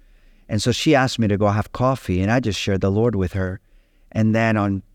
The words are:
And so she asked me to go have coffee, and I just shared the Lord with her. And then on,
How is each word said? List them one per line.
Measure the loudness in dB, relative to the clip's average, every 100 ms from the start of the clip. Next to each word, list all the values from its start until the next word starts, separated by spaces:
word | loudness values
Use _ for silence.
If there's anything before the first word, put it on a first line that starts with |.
| _ _ -20 _ -8
And | -4
so | -2
she | -2 2
asked | 2 2 0
me | 0
to | 2
go | 0
have | 0 -4
coffee, | -2 -2 -2 -2 -2
and | 2
I | 0
just | 0 -4
shared | -2 0
the | 0
Lord | 2 0 0
with | -2
her. | -2 -6 -8 _ -20 _ _ _
And | -2 2
then | 2 2 2
on, | 0 -2 -6